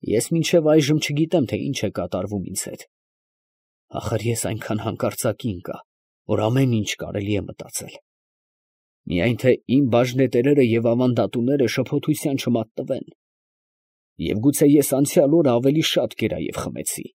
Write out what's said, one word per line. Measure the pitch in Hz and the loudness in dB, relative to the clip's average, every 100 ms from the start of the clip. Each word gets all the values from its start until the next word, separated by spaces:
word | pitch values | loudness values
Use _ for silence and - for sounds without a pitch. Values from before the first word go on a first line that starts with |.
Ես | - 104 - | 0 -2 0
մինչև | 165 156 175 156 | -2 2 2 6
այժմ | 156 135 156 | 4 4 0
չգիտեմ, | - 147 160 180 117 | 0 -2 0 2 0
թե | 101 | -2
ինչ | 139 135 | -4 -4
է | 101 | -4
կատարվում | 90 87 95 98 104 90 | -4 -6 -4 -4 -6 -6
ինձ | 95 | -10
հետ։ | - - - _ _ _ _ _ _ _ _ _ _ | -10 -14 -20 _ _ _ _ _ _ _ _ _ _
Ախր | - - 110 107 | -10 -6 -4 -2
ես | 113 92 | -4 -4
այնքան | 110 - 107 | -6 -6 -6
հանկարծակի | 110 - 113 - 120 104 123 | -4 -4 -4 -2 -4 -4 -6
ընկա, | 90 - - - _ _ _ - | -6 -10 -14 -16 _ _ _ -4
որ | 104 107 | 0 2
ամեն | 127 131 | 2 2
ինչ | 117 101 | 2 -2
կարելի | - - 98 101 101 | -6 -6 -6 -2 -4
է | |
մտածել։ | 95 98 - - - - _ _ _ _ _ _ _ _ _ _ - | -4 -12 -12 -12 -12 -18 _ _ _ _ _ _ _ _ _ _ -6
Միայն | 87 101 113 | 0 0 2
թե | 127 117 - | 2 0 2
իմ | 131 139 | 2 4
բաժնետերերը | 117 127 127 131 127 139 143 123 | 2 2 2 2 2 4 4 4
և | 117 117 | 2 2
ավանդատուները | 120 127 123 98 127 120 143 117 | 2 2 2 0 0 0 2 0
շփոթության | - - 147 - 147 156 135 | 0 -2 -2 -2 -2 -2 -2
չմատնվեն։ | - 117 110 - 135 131 - _ _ _ _ _ _ _ _ _ _ _ | 0 -2 -2 -8 -6 -6 -8 _ _ _ _ _ _ _ _ _ _ _
Եվ | 80 95 | -4 0
գուցե | 135 143 147 | 0 4 6
ես | 147 135 | 6 4
անցյալ | 131 143 - 139 165 | 2 2 4 4 4
օրը | 147 | 4
ավելի | 120 131 151 | 4 2 2
շատ | 151 - 123 - | 0 0 -2 -4
կերա | 110 - | -4 -4
և | - - | -6 -6
խմեցի։ | - - - - - | -8 -8 -8 -8 -12